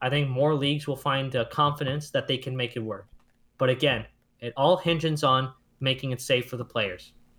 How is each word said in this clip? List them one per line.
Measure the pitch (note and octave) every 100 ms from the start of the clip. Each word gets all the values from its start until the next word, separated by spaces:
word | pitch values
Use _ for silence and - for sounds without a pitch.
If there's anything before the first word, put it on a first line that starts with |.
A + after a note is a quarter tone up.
I | C3
think | C#3+ C#3
more | B2+ D3 D3
leagues | C#3+ D3 D3
will | C3+ D3
find | C3+ C3+
the | B2 A2+
confidence | - D3 D3 C3+ D3 -
that | C3+ -
they | C3
can | C3 B2+
make | A#2+ B2
it | A2
work. | G2+ - - _ _ _ -
But | C3
again, | B2+ C#3+ A2+ - _ _ _
it | A#2+ C3+
all | D3+ F3+
hinges | E3+ E3 D#3+ D3+
on | C#3 C3 C3 - _ -
making | C3+ C3 C3+
it | A#2+
safe | - B2 A#2+
for | B2
the | A#2+
players. | A#2 G2+ F#2 - - _